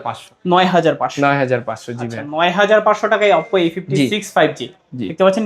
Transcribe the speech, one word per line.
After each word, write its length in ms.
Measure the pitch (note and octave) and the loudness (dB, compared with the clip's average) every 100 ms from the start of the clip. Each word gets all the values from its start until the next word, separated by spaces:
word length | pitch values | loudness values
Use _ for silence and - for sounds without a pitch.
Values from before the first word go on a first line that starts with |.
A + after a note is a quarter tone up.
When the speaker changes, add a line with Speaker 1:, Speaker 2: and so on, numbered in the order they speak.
| A#2+ | -4
Speaker 1:
পাঁচশো। 260 | A2 - _ F3+ | -12 -14 _ 0
Speaker 2:
নয় 140 | F3+ F3+ | 2 4
হাজার 220 | F3 D#3+ C#3 | 2 2 0
পাঁচশো? 240 | C3 C#3+ C#3+ | -2 0 2
Speaker 1:
নয় 120 | C#3+ | 2
হাজার 200 | B2+ B2 A#2 | 0 -2 -4
পাঁচশো, 220 | A2 - A#2+ | -10 -10 -10
জি 60 | A#2 | -8
Speaker 2:
আচ্ছা, 160 | A2+ | -10
Speaker 1:
ভাই। 40 | D3 D#3 | -6 -2
Speaker 2:
নয় 160 | F3 F3+ | 0 2
হাজার 200 | G#3 G#3+ | 4 4
পাঁচশো 240 | G#3+ G#3 G#3 | 2 0 0
টাকায় 200 | G#3 G#3 E3 | 0 2 2
Oppo 160 | D#3+ F#3+ E3 | 0 0 0
এ 20 | F#3 | -4
ফিফটি 200 | C#3 D3 B2+ | -4 0 0
সিক্স 140 | G#3+ - | -2 -2
Speaker 1:
জি। 60 | F#3 | 0
Speaker 2:
ফাইভ 140 | D3+ C#3+ | 0 -2
জি। 80 | A#2 - _ B2+ | -12 -16 _ -8
Speaker 1:
জি। 60 | F3+ | -6
Speaker 2:
দেখতে 140 | E3 F#3+ | 0 2
পাচ্ছেন 200 | G3 | 2